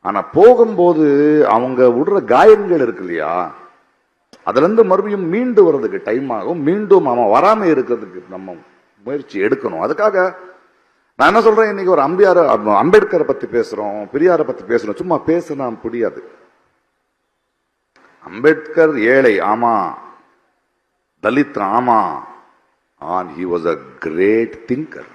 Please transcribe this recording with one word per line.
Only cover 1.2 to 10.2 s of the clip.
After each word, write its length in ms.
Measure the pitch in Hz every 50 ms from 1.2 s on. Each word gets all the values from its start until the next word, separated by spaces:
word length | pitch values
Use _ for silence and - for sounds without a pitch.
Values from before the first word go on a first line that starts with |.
| 147 151 151 151 147 -
அவங்க 360 | 107 117 123 131 131 123 127
விடுற 400 | 123 120 120 151 185 202 196 131
காயங்கள் 560 | 113 120 135 175 220 214 208 202 190 175 160
இருக்கு 240 | 139 113 - - 95
இல்லையா, 500 | 90 85 80 76 76 85 90 87 76 - - - - _ _ _ _ _ _ _ _ _ _ _ _ - _ _
அதுல 200 | - 104 123 147
இருந்து 200 | 180 214 226 226
மறுபடியும் 440 | 185 185 196 202 208 202 196 185 160
மீண்டு 360 | 170 220 254 254 240 208 196
வர்றதுக்கு 360 | 165 143 139 117 104 92 95 -
டைம் 260 | - 110 127 139 135
ஆகும். 320 | 120 107 92 117 175 175 139
மீண்டும் 440 | 143 180 208 214 185 196 185 165
அவன் 360 | 135 120 120 120 101 104 127 156
வராம 220 | 196 220 214 208
இருக்கிறதுக்கு 600 | 170 156 135 123 - 123 113 107 95 90 90 87 -
நம்ம 260 | 95 92 95 95 87 80 - _ _ _ _ _ _ _ 101
முயற்சி 360 | 117 139 143 135 - - 101
எடுக்கணும். 420 | 92 113 - - - 113 87 80 90
அதுக்காக 520 | 117 151 - 208 214 196 185